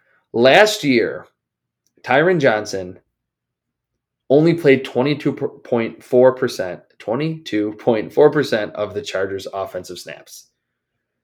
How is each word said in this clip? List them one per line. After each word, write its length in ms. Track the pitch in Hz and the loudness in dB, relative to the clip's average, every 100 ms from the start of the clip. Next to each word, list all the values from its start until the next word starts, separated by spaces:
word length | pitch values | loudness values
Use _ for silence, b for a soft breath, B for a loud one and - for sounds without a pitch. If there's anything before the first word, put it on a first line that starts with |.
| _ _ _ | _ _ _
Last 500 | 117 127 165 214 - 147 | 0 4 6 4 2 0
year, 420 | 120 87 80 - _ _ _ _ _ _ _ | 2 0 -4 -14 _ _ _ _ _ _ _
Tyron 360 | - 131 170 180 | -2 0 2 2
Johnson 640 | 135 107 - 95 92 92 _ _ _ _ _ _ _ _ _ _ _ _ - | 0 0 -4 -10 -10 -16 _ _ _ _ _ _ _ _ _ _ _ _ 0
only 220 | 139 165 | 4 4
played 320 | 165 143 135 - | 2 4 2 2
twenty-two 480 | 123 139 143 147 | -2 -2 -2 -4
point 680 | - 139 - - 117 113 113 | -4 -8 -10 -4 -2 -2 -8
four 320 | - 127 127 127 | -2 4 4 4
percent, 480 | 123 - 92 85 _ _ | -2 -4 -8 -10 _ _
twenty-two 720 | - 123 160 160 - 107 104 107 | -6 -4 -4 -8 -6 -4 -4 -4
point 340 | - 110 92 | -2 -2 -2
four 160 | - 147 | 4 4
percent 420 | 147 127 113 104 - | 4 -2 -4 -4 -8
of 180 | 104 | -8
the 80 | 101 | -8
Chargers' 460 | - 95 95 95 - | -8 -6 -6 -8 -10
offensive 460 | 98 95 90 87 87 | -10 -10 -10 -14 -16
snaps. 540 | - - - - _ _ _ _ _ _ _ _ | -16 -18 -20 -20 _ _ _ _ _ _ _ _